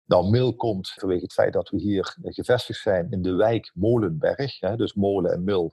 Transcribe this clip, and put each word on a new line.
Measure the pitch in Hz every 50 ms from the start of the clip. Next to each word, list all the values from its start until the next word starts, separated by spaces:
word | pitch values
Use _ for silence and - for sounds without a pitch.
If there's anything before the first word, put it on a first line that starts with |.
| _
Nou, | - - 90 87 98
Mil | 107 123 127 127 117
komt | - - 117 104 95 90 -
vanwege | - - - 95 90 87
het | - -
feit | - - 107 98
dat | 87 95 87 -
we | - 95
hier | 78 104 101 95 90 - - -
gevestigd | - 92 - - 87 - - - - - 110 -
zijn | - 110 95 90 85 -
in | 101 92
de | 90 92
wijk | 92 90 104 113 117 104 - - -
Molenberg, | 85 101 113 120 117 107 90 82 76 73 87 90 - 139 135 - -
hè. | - 92 107
Dus | 117 104 - -
Molen | 101 98 98 98 95 87 90
en | 87 87 90
Mil, | 98 101 92 85 80